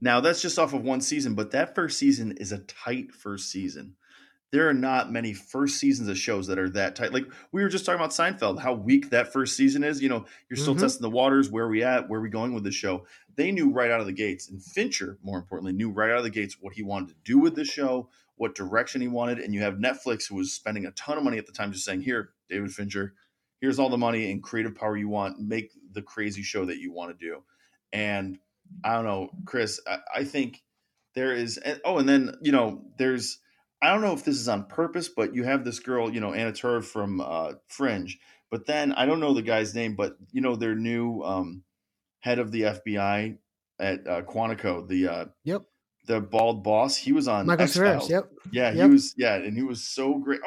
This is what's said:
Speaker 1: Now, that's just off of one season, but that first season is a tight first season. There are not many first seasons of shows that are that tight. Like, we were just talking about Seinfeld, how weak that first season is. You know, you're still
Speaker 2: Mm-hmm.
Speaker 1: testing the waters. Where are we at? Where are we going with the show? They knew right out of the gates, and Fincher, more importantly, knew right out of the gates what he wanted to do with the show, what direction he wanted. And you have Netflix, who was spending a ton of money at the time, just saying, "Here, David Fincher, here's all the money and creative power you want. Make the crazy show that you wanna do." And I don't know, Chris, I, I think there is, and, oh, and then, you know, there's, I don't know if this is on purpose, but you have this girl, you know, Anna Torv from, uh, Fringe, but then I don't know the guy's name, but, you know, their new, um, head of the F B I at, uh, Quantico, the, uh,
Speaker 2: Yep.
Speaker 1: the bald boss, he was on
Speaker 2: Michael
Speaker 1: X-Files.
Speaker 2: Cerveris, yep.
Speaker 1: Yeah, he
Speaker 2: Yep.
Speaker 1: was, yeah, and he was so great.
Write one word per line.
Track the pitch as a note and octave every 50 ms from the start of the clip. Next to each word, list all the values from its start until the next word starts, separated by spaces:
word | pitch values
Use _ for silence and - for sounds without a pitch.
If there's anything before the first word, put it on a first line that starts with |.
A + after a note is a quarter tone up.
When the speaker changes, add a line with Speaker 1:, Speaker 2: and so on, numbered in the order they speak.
Speaker 1:
Now, | A#2+ B2 A#2+ B2
that's | C3 E3 E3+ -
just | - E3+ - F3
off | D#3+ C#3+ C#3
of | B2+ A2+
one | C3 C3 C3
season, | C3+ - D3+ D3 C3 B2 G#2+
but | G#2 G#2+ G#2+
that | - C3+ E3+ E3 -
first | F#3 E3+ D3+ - -
season | C#3 C#3 C#3 A#2 A2+ G#2+ -
is | - G#2 F#2+
a | G#2 G2
tight | - - - - - A#2+ B2 B2+ - - -
first | - - G2+ G2+ G2 F#2+ -
season. | - F#2+ F#2 F2+ D#2 D2+ - - - _ _ _ - - - - _ _ _ _
There | C#3 D3 D#3+ D#3
are | C#3
not | B2+ B2+ C3 C3 B2+ - -
many | A#2 A#2 A#2 A2 G2+
first | F#2+ - - - C3+ C#3+ C#3 - -
seasons | - C#3 C3+ A#2+ A2+ G2+
of | F#2+ F#2
shows | - A#2+ A2 G2 F#2 F#2+
that | F#2+ F#2
are | F#2 F#2
that | F#2 G2+ G2 - -
tight. | - A#2+ A2 B2
Like, | C3 C#3 - - - - -
we | - F#3+
were | G3+ F#3+
just | F#3 F#3 -
talking | - F3+ E3+
about | D#3+ D#3
Seinfeld, | - - E3+ F3+ G3 - A2+ G#2 F#2 -
how | - B2+ B2
weak | G#2+ G2 A#2 C3+ C#3 C#3 -
that | B2 A#2+ A#2+ -
first | - C3+ C3 A#2+ -
season | - C3+ C3+ C3+ C#3+ D3
is. | D3+ D3+ C#3
You | C3+ C3
know, | B2 A2+ - - - - _ -
you're | B2 A#2
still | D3 E3 F3
Speaker 2:
Mm-hmm. | E3
Speaker 1:
testing | G3+ C4 C4 - A#2+
the | A2
waters. | A2+ B2 C3 C3+ C3+ C#3 C3+ -
Where | G#2+ A2+ A2+
are | A2+
we | A2 A2 A#2+
at? | B2+ B2+ B2 A#2 -
Where | G#2+ A2
are | A2
we | G#2+
going | G#2+ A2 A2+ B2+ A#2+
with | A2 G2+
the | G2
show? | F#2 - - G2 F#2 F2+ F#2 - - - _ _ _
They | - D3+ F#3
knew | G3 F3+ D#3 C3+
right | A#2 B2+ A#2+ A#2
out | A#2 A2+
of | G#2+ G2
the |
gates, | F#2+ G2+ G#2+ G#2 F2 - - -
and | F#2+ F#2+
Fincher, | - - - - A3+ - - - G2 - G2 - -
more | F#2+ G2 F#2
importantly, | F2+ - G2 D#2+ F#2 F#2
knew | F#2 G2 A2+ A2
right | G2 G#2 G#2+ A2+
out | A#2 B2
of | A#2+
the | A2+
gates | G2+ A2 G2+ G2 - -
what | F#2+ G2 G2
he | G#2+ G#2+
wanted | G2 G2+ G2 F#2 E2+
to | D#2 _ -
do | G2+ B2 C#3+
with | D#3 E3 D#3+
the | D3 D3
show, | C#3 - D3 C#3 C3 B2+ B2+ A#2+ - _ _ _ _ _
what | - A2+ A2 -
direction | - G2 F#2 G2+ A2+ - - - C3+
he | B2 B2
wanted. | B2 A#2+ A#2+ A#2+ B2 A#2
And | - G#2 G2+
you | G2+
have | G#2 G2+ F#2+
Netflix, | G2 A2 B2+ C#3 - - B2+ A2+ G#2+ - -
who | G2+
was | F#2+ F#2+ F#2+
spending | - - - G#2+ A2 G#2 F#2+
a | -
ton | - - - D3 D3 D#3
of | C#3+
money | B2+ A#2 A2
at | G#2
the | - -
time, | - G#2 G2+
just | G2 F#2 -
saying, | G#2 F#2+ F#2
"Here, | F#2 B2+ B2 A2+ G2+ - _ _ _ -
David | F2 G2+ G2+ F#2+ -
Fincher, | - G2+ G2+ G2 G2+ G2 G2 - _ _ _ _ _ _ _ _ _
here's | C3 C3+ B2 C3+
all | C#3 B2+
the | B2 A#2+
money | A#2+ A#2 A#2 A2+ A2 F#2+
and | G2 F#2+
creative | - - - A2+ A2 A2+ G#2
power | - A2 G#2+ G#2+ G#2
you | G#2 G#2
want. | G#2 G#2 G2 F#2+ F#2 -
Make | G#2+ G#2 A2 A2+ G#2+ - _ _ - F#2
the | G2+ G#2
crazy | G2 - - G#2+ G#2 G#2 G2+ G2+
show | G2 - - G2+ F#2
that | F2+ F2 F2+
you | F2+ F2+
wanna | E2+ F2 F2 F2 E2+
do." | E2+ E2+ E2 D#2+ - - _ _ _ _ _ _ _ _ _ -
And | G#2+ G#2 G#2 G2+ G2 F#2+ F#2+ F#2 - _ _ _ _ _ - - - -
I | A2 A#2
don't | A#2 A2+
know, | G#2+ G2+ F#2+ F#2 - - F#2+ F#2+
Chris, | - - B2 A2+ G#2+ G2+ - - -
I, | G2 - - - -
I | A2+ C#3+
think | C#3 - C#3+ C3+ A#2 - - _ _ _ _ _ _ _ _ _ _ -
there | B2+ C3 C3 B2+
is, | A#2+ A#2+ A#2 G#2+ -
and, | - D3 D3 - -
oh, | F3 F#3+ D#3
and | C3+ C#3
then, | C#3 C#3 B2+ - - -
you | E3+ D3
know, | C#3+ C3 A#2 A2 G2+ - - - - -
there's, | C3 C3 B2+ A#2+ A#2 - - - _ _ _ _ _ _ _ -
I | C#3+ D#3+
don't | F#3+ G#3+
know | G#3+ G3+ E3
if | C#3 -
this | D#3 C#3
is | C3+ A#2 A#2+
on | G#2+ G2+ G2+
purpose, | - - - E3+ E3 - F3 E3 -
but | - - G#2+ - -
you | B2 A#2+
have | B2+ C3+ C3+ A#2+
this | B2 A2+ -
girl, | - B2+ B2+ B2 A#2 A2 A#2
you | A2+
know, | G#2+ G2+ E2
Anna | A2 A2+ A2+
Torv | G#2+ - - B2 A#2+ A#2 -
from, | - - A2 G2+ G2 G2 F2+
uh, | B1+ C2+ E2 D#2+ D#2+ D2+ C2+ - _ -
Fringe, | - - C#3 B2 G#2+ F#2+ F2+ F#2 - - _ _ - _ _ _
but | A#2 A2+ - -
then | D3+ D3+ D3 C#3 -
I | - B2+ C#3
don't | D#3 E3
know | D#3 C#3+ C3+
the | A#2+
guy's | G#2+ A2+ A2+ A2 G#2+ G#2 G#2
name, | A#2 A#2 A2 G#2
but, | G2+ G#2 - - - F#2 -
you | - C3
know, | C3 B2+ A#2+
their | A2 A#2 A2+ A2
new, | A2 A2+ A2+ A#2 A#2 A#2 A#2 A#2 G#2 D2
um, | F2 F#2+ F#2 F#2 E2+ F2+ F#2 - _ _ _ _ _ _ _ _ _ _ _
head | - B2 A#2+ B2
of | A#2+ G#2+
the | A2+ A2+ G#2+
F | G#2 G2+ G2+ -
B | A2 G#2 G2+
I | G2 G2+ G2+ G#2 G#2+ A2 G#2+ - _ _ _ _ _ _ _ -
at, | G2 G2 F#2 - - -
uh, | F2 F2
Quantico, | E2+ - - A2 A2+ A2+ A2 G#2+ - G2 F2 E2+ - -
the, | F#2+ F#2 F#2 F2
uh, | E2+ F2 E2 - - _ -
Speaker 2:
Yep. | D3 F#3 G3 G3 _ _ _ _ _ _ _ _
Speaker 1:
the | - A#2 A2
bald | G2+ F#2+ A2 A2+ A2+ A#2 A2+ G#2 G2
boss, | G#2+ G#2+ G#2+ B2 C#3 C#3
he | - - C3+
was | C#3+ D#3 C#3 B2
on | - G3+ F#3+ E3
Speaker 2:
Michael | F3 F3 F3+
Speaker 1:
X-Files. | C#3 - F3 F3+ E3+ - - - D3+
Speaker 2:
Cerveris, |
yep. | E3 F#3+ - - - - - F#2
Speaker 1:
Yeah, | A2+ B2 B2 A#2
he | G#2+ A#2
Speaker 2:
Yep. | C#3 C#3+
Speaker 1:
was, | C#3+ C#3 C3+ - - B2+
yeah, | B2 A2+ G#2 F#2+
and | F2 G#2 G#2+ A#2+
he | C3+
was | C3 A#2+ A2+ -
so | - - C3+ C3+ C#3 D3 C#3
great. | C#3 C#3 C#3 - -